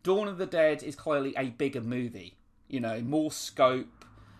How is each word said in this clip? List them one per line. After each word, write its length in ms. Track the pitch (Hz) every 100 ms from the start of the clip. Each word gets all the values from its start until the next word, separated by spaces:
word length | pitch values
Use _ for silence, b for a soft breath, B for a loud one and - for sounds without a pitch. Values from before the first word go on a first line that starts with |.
Dawn 260 | 175 190 208
of 100 | 180
the 80 | 185
Dead 360 | 170 156 147
is 140 | - 143
clearly 380 | 165 143 135 -
a 140 | 135
bigger 320 | 117 139 131
movie, 560 | 113 123 123 110 85 - _ _ -
you 120 | 135
know, 200 | 113 113
more 300 | 120 156 156
scope. 760 | - - - 131 131 - - - B B